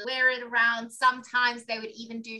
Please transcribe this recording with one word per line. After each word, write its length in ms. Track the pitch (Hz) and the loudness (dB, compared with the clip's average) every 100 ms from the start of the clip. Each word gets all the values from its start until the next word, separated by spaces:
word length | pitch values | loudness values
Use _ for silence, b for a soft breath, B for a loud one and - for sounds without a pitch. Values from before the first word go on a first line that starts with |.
wear 260 | 220 262 254 | -4 2 2
it 120 | 247 | 2
around. 480 | 240 240 233 233 233 | 0 2 2 2 -4
Sometimes 760 | - 262 254 247 247 247 240 | 2 2 2 -2 0 2 0
they 140 | 233 220 | -6 -6
would 120 | 220 226 | -8 -12
even 240 | 226 226 | -12 -12
do 180 | 226 | -10